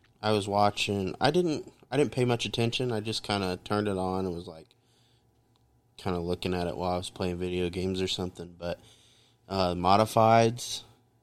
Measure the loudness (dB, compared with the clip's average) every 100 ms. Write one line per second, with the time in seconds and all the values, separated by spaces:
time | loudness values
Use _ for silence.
0 | _ _ 0 0 2 4 4 2 -2 -2
1 | -2 0 2 2 0 -2 -6 -18 -4 0
2 | 0 2 0 0 -2 -2 -2 -2 -2 -4
3 | -4 -6 -2 -2 -2 -4 -2 -2 0 -2
4 | -2 -2 -4 -6 -10 -16 -20 _ _ _
5 | _ _ _ _ _ _ _ _ _ -10
6 | -4 -4 -2 -4 -2 -2 -2 -2 -2 -2
7 | -4 -6 -4 -4 -4 -2 -2 -2 -4 -2
8 | -4 -4 -6 -8 -16 -10 -8 -8 -12 -20
9 | _ _ _ _ -6 0 0 2 6 6
10 | 6 6 8 8 6 2 -8 -10 -12 _
11 | _ _